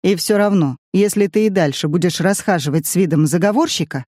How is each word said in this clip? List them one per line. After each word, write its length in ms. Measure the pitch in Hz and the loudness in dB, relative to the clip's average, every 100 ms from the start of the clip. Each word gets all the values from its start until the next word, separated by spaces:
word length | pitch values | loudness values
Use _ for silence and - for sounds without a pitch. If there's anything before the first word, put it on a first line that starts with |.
И 120 | 185 185 | 0 -2
все 220 | - 208 | 0 2
равно, 400 | 208 196 147 127 _ | 2 2 0 -2 _
если 340 | 185 208 208 202 | 0 0 2 0
ты 180 | 214 214 | 2 0
и 40 | |
дальше 380 | 190 156 135 156 | 2 0 -2 -2
будешь 340 | 165 175 - | 0 0 0
расхаживать 640 | 175 202 - 180 143 151 156 | -2 -2 0 -2 0 -4 -2
с 80 | 175 | -2
видом 320 | 185 151 151 | 0 2 2
заговорщика 760 | 170 196 208 330 - 160 143 123 | 2 0 0 -2 -2 -6 -8 -12